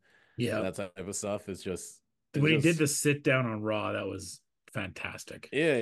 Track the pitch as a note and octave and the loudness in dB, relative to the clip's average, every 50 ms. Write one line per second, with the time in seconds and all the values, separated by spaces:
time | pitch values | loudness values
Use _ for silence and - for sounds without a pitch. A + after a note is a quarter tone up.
0 | _ _ _ _ _ _ - - A#2+ A2+ A2 G#2+ G2 F#2+ F2 - G2 F2+ - G2 | _ _ _ _ _ _ -6 -4 -2 -2 0 0 -2 -2 -4 -6 -8 -8 -8 -10
1 | F2 G2+ F#2+ - G#2 G2+ G#2 G2+ - G2+ F#2 E2+ - G2 F2 - - - - - | -8 -8 -6 -6 -4 -4 -4 -4 -4 -8 -10 -8 -6 -6 -6 -6 -6 -12 -18 -20
2 | _ _ _ _ _ _ - C#3+ C#3+ D#3 D#3+ C#3+ C#3+ E3 E3+ D#3 D3+ C#3+ - - | _ _ _ _ _ _ 0 4 6 6 6 6 6 4 4 4 2 2 2 2
3 | - D3 C#3+ C#3+ - C#3+ C3 C3 B2 A#2 A2 G#2+ G#2 A2 G#2+ G#2 G2+ G2+ G#2 G#2 | 2 2 2 2 2 2 4 4 2 0 -2 -2 0 0 0 0 0 -2 -2 -2
4 | G#2 G2 F#2+ F#2 F#2 F2+ - - _ _ _ _ _ - - A2 G2 F2+ - - | -4 -4 -6 -8 -10 -12 -14 -16 _ _ _ _ _ -10 -8 -6 -6 -6 -8 -10
5 | - G2 - - - - - - - - - C#3 E3 D#3+ C#3 A#2 | -10 -10 -10 -10 -12 -14 -14 -14 -10 -4 0 2 4 4 4 4